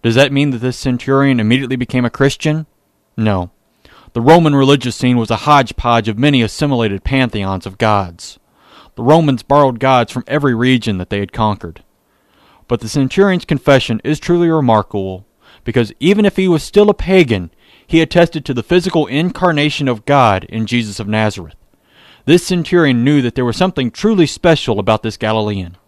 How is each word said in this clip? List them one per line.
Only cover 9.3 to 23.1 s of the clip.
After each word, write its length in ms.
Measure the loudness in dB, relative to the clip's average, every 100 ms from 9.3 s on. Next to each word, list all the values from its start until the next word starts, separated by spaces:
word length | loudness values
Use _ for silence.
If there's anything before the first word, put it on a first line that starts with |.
| -2
borrowed 380 | 0 2 2 0
gods 320 | 0 0 0
from 140 | -6 -6
every 260 | -2 0
region 440 | 0 2 0 0 -6
that 120 | -4
they 100 | -6
had 120 | -6
conquered. 500 | -2 -2 -2 -10 -18 _ _ _ _ _ _ _ _ _
But 140 | -6
the 80 | -4
centurion's 560 | -2 -2 2 2 2 -2
confession 560 | -2 4 2 2 -6
is 160 | -4 -6
truly 300 | -2 0 2
remarkable, 760 | 0 2 2 0 -6 -8 -10 -16 _ _ _
because 300 | -4 -2 -2 -2
even 240 | 0 2 2
if 100 | 2
he 140 | 0
was 120 | 0
still 280 | 2 2 2
a 40 |
pagan, 580 | 2 2 2 4 0 -4 _ _ _ _
he 140 | 0
attested 420 | 2 2 2 -2 -6
to 80 |
the 100 | -6
physical 440 | 0 0 0 -2 -2
incarnation 800 | -2 -2 0 0 0 -2 -2 -4
of 180 | -4 0
God 380 | 2 4 2 -4
in 160 | -8 -4
Jesus 340 | -2 -4 -8
of 80 | -4
Nazareth. 480 | -2 -2 -4 -16 -20 _ _ _ _ _ _ 2
This 200 | 2 2
centurion 580 | -4 0 2 2 2
knew 180 | 2